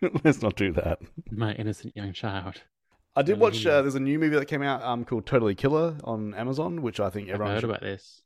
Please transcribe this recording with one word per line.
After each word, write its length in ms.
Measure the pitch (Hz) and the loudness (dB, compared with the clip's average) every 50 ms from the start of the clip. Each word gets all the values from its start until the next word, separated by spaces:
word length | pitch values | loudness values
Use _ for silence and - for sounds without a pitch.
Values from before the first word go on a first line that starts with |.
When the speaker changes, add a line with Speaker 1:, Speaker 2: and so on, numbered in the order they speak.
| - - - | -2 0 0
Speaker 1:
<laughs> 100 | - - | 4 4
let's 160 | 156 139 - | 4 4 4
not 160 | - 104 - | 2 -2 0
do 160 | - 101 95 80 | 0 0 0 2
that." 260 | - - 82 85 - - - - - - - | 0 0 0 -2 -4 -6 -12 -18 -16 -12 -10
Speaker 2:
My 220 | - 101 117 104 104 | -4 -2 -2 -2 -2
innocent 420 | - 110 107 101 - - - - | -2 -4 -4 -4 -6 -10 -12 -12
young 160 | 104 101 98 | -10 -10 -10
child. 500 | 92 - - 107 98 98 90 95 90 - - _ _ _ _ _ _ _ _ _ _ | -8 -6 -6 -4 -4 -4 -6 -8 -12 -14 -18 _ _ _ _ _ _ _ _ _ _
Speaker 1:
I 40 | 143 | 2
did 160 | 143 160 208 | 2 2 4
Speaker 2:
Oh, 20 | 208 | 4
Speaker 1:
watch, 240 | 226 214 202 113 110 | 4 4 4 2 2
Speaker 2:
yeah. 120 | 170 147 | 4 6
Speaker 1:
uh, 60 | 143 | 6
there's 140 | 135 139 131 | 4 4 0
a 40 | 135 | 0
new 180 | 135 139 143 156 | 0 0 2 2
movie 160 | 160 156 151 | 2 2 4
that 120 | 147 139 | 2 2
came 140 | - 156 139 | 0 -2 -2
out, 220 | 143 143 135 123 117 | -2 -2 -2 -2 -2
um, 220 | 123 123 120 117 | -4 -4 -4 -4
called 200 | - 123 113 107 | -4 -4 -4 -2
Totally 300 | - 135 123 113 104 98 | 2 2 4 4 2 2
Killer 400 | - - 135 151 156 165 170 160 147 - | 2 2 2 2 2 2 0 -2 -6 -6
on 300 | - 113 110 107 107 101 | -6 -6 -4 -6 -6 -6
Amazon, 480 | 98 117 127 135 143 156 180 170 165 | -4 -4 -2 -2 -2 -2 -4 -4 -4
which 180 | 143 113 - - | -4 -4 -2 0
I 100 | 101 98 | -2 -2
think 200 | - 104 101 95 | -2 -4 -6 -4
Speaker 2:
I've 60 | 98 | -4
Speaker 1:
everyone 180 | 101 104 101 101 | -2 -2 0 0
Speaker 2:
heard 80 | 107 | 0
Speaker 1:
should 80 | 117 113 | 0 -2
Speaker 2:
about 100 | 104 - | -4 -4
this. 400 | - 101 98 98 - - - _ _ | -4 -6 -8 -8 -12 -18 -20 _ _